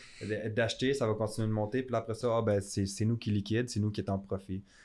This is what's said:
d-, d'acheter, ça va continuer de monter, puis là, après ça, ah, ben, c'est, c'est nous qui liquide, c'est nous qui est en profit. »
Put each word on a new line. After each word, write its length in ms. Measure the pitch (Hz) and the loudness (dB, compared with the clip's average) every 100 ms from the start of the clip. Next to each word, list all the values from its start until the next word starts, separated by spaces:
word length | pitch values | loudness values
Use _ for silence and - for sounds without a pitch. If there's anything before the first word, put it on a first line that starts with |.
| - - | -14 -10
d-, 280 | 110 104 110 | -4 -4 -2
d'acheter, 460 | 110 110 - 131 139 | 2 0 2 0 2
ça 100 | 110 | 2
va 80 | |
continuer 340 | 104 107 - 107 | 2 0 0 0
de 60 | |
monter, 300 | 107 104 127 | 2 0 -2
puis 80 | 123 | 0
là, 80 | 117 | -2
après 160 | 113 107 | -2 -2
ça, 200 | 123 113 | 0 2
ah, 60 | |
ben, 180 | 110 101 | 4 2
c'est, 280 | 95 101 98 | 2 0 0
c'est 180 | - 110 | 2 0
nous 120 | 117 | 0
qui 120 | 104 | 0
liquide, 400 | 104 98 110 123 | 0 2 0 0
c'est 100 | 104 | 0
nous 120 | 104 | 0
qui 100 | 104 | 0
est 80 | 95 | -2
en 80 | 98 | -2
profit. » 460 | - 95 - 95 - - | -2 -6 -4 -8 -8 -20